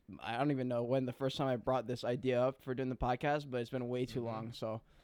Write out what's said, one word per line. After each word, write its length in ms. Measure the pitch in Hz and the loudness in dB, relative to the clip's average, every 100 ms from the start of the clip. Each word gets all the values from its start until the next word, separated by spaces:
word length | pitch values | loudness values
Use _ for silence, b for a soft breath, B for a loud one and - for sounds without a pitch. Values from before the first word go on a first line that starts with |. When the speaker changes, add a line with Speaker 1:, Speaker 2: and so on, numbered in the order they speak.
| - - | -18 -10
Speaker 1:
I 160 | 107 120 | -6 0
don't 120 | 147 | 2
even 180 | 131 127 | 2 2
know 140 | 120 | 0
when 200 | 120 135 | 2 2
the 80 | 127 | 0
first 240 | - 135 - | -2 -2 0
time 100 | 135 | 0
I 80 | 120 | 2
brought 300 | 127 131 117 | 2 0 0
this 160 | 127 | -2
idea 380 | 117 131 127 123 | 0 0 2 4
up 220 | 131 - | 4 0
for 120 | 135 | -4
doing 140 | 127 127 | -2 -2
the 80 | 120 | 0
podcast, 540 | 127 123 147 147 147 | 0 2 2 0 0
but 100 | 123 | -4
it's 100 | 117 | -2
been 180 | 131 120 | -4 -2
way 180 | 127 127 | 0 0
too 140 | 131 | -2
Speaker 2:
Mm-hmm. 60 | 117 | -4
Speaker 1:
long. 240 | 110 113 | -4 -8
So 280 | 117 113 110 b b | -6 -6 -6 b b